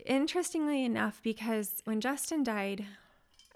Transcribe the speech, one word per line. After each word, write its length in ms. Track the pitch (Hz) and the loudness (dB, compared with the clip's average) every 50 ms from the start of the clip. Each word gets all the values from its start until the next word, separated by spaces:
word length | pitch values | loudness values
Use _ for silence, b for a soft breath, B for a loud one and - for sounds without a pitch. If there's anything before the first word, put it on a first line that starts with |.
| - | -2
interestingly 800 | - 262 269 302 320 - 359 339 - - 320 302 294 294 269 262 | 2 2 4 2 2 2 0 0 0 0 0 2 2 2 2 2
enough, 380 | 240 220 220 214 214 - - - | 2 2 2 0 0 -2 -2 -2
because 580 | 226 220 220 220 226 220 214 208 - - - - | -2 -2 0 -2 0 0 0 0 -2 -6 -6 -4
when 160 | 220 214 220 | -2 0 0
Justin 420 | 220 262 285 277 - - 330 302 269 | 0 0 -2 -2 -4 -2 0 0 2
died, 420 | 233 214 208 196 196 202 202 202 202 202 B B B B B B B B B - _ - | 2 0 0 -2 -2 -2 -4 -6 -8 -12 B B B B B B B B B -20 _ -10